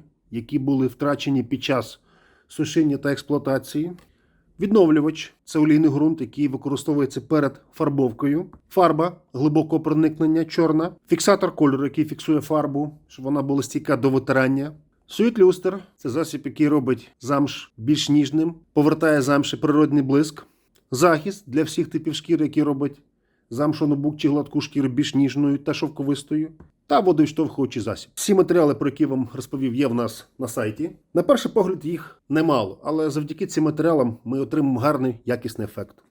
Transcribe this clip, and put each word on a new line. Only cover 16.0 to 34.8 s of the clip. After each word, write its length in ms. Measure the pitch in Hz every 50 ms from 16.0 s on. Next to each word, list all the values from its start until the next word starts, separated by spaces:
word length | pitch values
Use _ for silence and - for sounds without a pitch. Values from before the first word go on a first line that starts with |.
| _ 143
засіб, 320 | 113 156 160 - - 139 -
який 220 | 139 117 - 156 147
робить 440 | 151 151 131 123 131 117 - - _ _
замш 540 | - 117 143 139 147 131 - - - - _ -
більш 320 | 110 117 151 143 - -
ніжним, 460 | 143 147 147 127 135 156 160 170 165 - _ _ _
повертає 480 | 151 143 151 156 156 165 160 151 147
замші 360 | 127 135 143 143 147 - - 120
природний 460 | 160 151 143 147 151 143 139 147 135
блиск. 420 | 131 139 143 156 151 151 - - _ _ _ _ _ _ _ _ _
Захист 580 | - 123 160 180 165 147 151 196 196 - _ -
для 140 | 117 151 160
всіх 240 | 156 - - 165 160
типів 280 | - 156 156 165 147
шкіри, 300 | - - - 170 156 156
який 180 | 139 104 151 151
робить 380 | 147 143 135 143 143 143 - _ _ _ _ _ _ _ _ _ _
замшу 380 | 117 120 147 151 151 156 160 147
набук 300 | 147 139 139 151 151 151
чи 120 | - 147
гладку 320 | 139 147 143 - - 151
шкіру 280 | - - - 147 135 135
більш 260 | 123 131 151 151 -
ніжною 420 | 139 143 131 123 143 147 143 143 139
та 160 | 143 - 143
шовковистою. 800 | - - 147 156 - 139 139 143 135 - - 156 151 156 160 - _ - - _ _ _ _
Та 120 | - 269
водовідштовхуючий 840 | 208 185 165 151 156 151 - - 160 135 - - 139 117 - 123
засіб. 300 | 101 110 98 - - - _
Всі 180 | - - - 202
матеріали, 420 | 190 175 - 170 175 160 147 135
про 140 | 113 143 143
які 160 | 135 - 156
вам 240 | - 135 131 127 113 -
розповів, 420 | 135 127 - - 135 135 131 117
є 120 | 123 143 127
в 60 | 117
нас 340 | 120 120 110 113 - - _ _ _
на 80 | 131 117
сайті. 440 | - 135 113 107 107 - 151 180 - - _ _ _
На 100 | 170 175
перший 280 | - 285 240 - 247
погляд 340 | - 226 190 180 190 151 147
їх 360 | 151 175 156 - - - _ _ _
немало, 500 | 139 156 160 165 147 123 107 95 98 - -
але 260 | 151 151 160 156 156
завдяки 380 | 135 156 151 143 160 - 196 180
цим 160 | - 165 156
матеріалам 540 | 151 151 156 156 170 165 151 127 120 113 - _
ми 140 | 113 127 135
отримаємо 400 | 143 - - 156 143 139 131
гарний, 400 | 117